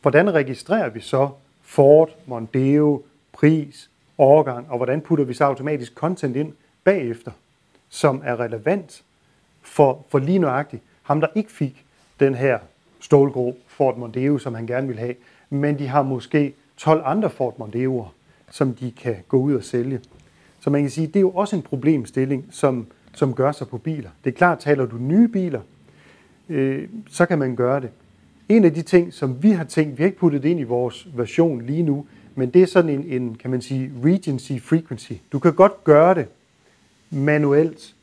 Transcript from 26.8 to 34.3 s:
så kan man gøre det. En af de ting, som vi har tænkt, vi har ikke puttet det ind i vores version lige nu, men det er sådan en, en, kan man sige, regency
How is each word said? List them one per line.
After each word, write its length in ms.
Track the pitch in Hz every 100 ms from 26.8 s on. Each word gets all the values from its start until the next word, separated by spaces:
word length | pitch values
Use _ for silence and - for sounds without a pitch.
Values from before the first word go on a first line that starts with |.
| - 226 214
så 160 | - 175
kan 140 | 165
man 160 | 135 120
gøre 240 | 123 139
det. 80 | 127 - _ _ _ _ _
En 160 | 220 185
af 80 |
de 80 | 151
ting, 320 | 160 180 175
som 300 | - 139 127
vi 80 | 185
har 120 | 196
tænkt, 340 | 160 - 151 131
vi 60 |
har 40 | 170
ikke 120 | 190
puttet 240 | 170 143
det 60 | 143
ind 100 | 175
i 40 |
vores 440 | 123 120 123 - - 131
version 460 | 117 - 165 131
lige 220 | 117 151
nu, 220 | 165 139 147 - - -
men 140 | 127
det 120 | 180
er 40 | 185
sådan 240 | 185 170
en, 140 | 143 165 127
en, 140 | 123 113
kan 160 | 127
man 100 | 127
sige, 300 | 120 135 131 131
regency 480 | 135 190 185